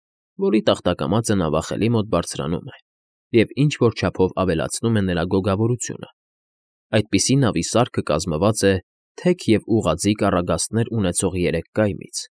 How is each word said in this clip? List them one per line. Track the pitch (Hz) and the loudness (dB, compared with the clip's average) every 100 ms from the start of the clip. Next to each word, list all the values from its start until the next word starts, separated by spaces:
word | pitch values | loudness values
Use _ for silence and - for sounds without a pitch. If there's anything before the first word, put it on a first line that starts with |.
| _ _ _ - | _ _ _ -6
որի | 196 208 | 0 2
տախտակամածը | - 101 - 87 71 107 113 101 | 2 2 2 -2 0 0 0 0
նավախելի | 80 76 - 58 110 | 0 0 -2 -2 0
մոտ | 117 107 | 0 0
բարձրանում | 85 85 - 71 85 135 | -2 -2 -6 -4 -6 -8
է | - _ _ _ _ _ | -18 _ _ _ _ _
և | 117 104 | 2 2
ինչ-որ | - 147 - 117 - | 2 0 2 0 0
չափով | 95 - 92 - | -2 0 0 0
ավելացնում | 92 80 65 - 113 110 | 0 0 -2 -2 0 0
է | |
նրա | 95 85 87 | 0 -2 0
գոգավորությունը։ | 98 98 95 113 123 - - - _ _ _ _ _ _ _ _ | 0 0 0 0 -2 -6 -12 -14 _ _ _ _ _ _ _ _
Այդպիսի | 110 107 92 - 135 | -2 2 0 2 2
նավի | 120 87 85 | 2 0 0
սարքը | 107 117 - | 0 0 -2
կազմված | - 78 87 78 98 110 | -2 -2 -2 0 0 2
է | 98 95 - _ _ - | 2 2 -2 _ _ -4
թեք | 180 180 - | -2 0 2
և | 104 - | 0 2
ուղղաձիգ | 113 90 78 101 104 | 0 2 0 0 0
առագաստներ | 101 92 87 82 - 107 117 | 2 0 0 -2 -2 -2 -2
ունեցող | 117 92 87 95 92 | -2 -2 0 -2 0
երեք | 85 82 - | 0 -2 -4
կայմից։ | - 107 87 - - - | 0 0 -2 -10 -12 -14